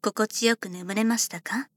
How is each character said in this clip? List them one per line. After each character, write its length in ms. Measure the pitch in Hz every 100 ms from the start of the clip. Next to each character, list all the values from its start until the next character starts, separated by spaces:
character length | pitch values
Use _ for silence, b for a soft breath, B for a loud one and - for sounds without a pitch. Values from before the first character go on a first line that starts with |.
心 260 | 214 220 220
地 180 | -
よ 100 | 233
く 140 | 233 196
眠 260 | 180 180
れ 80 | 196
ま 140 | 226 233
し 100 | -
た 140 | 170
か？ 260 | - 220 277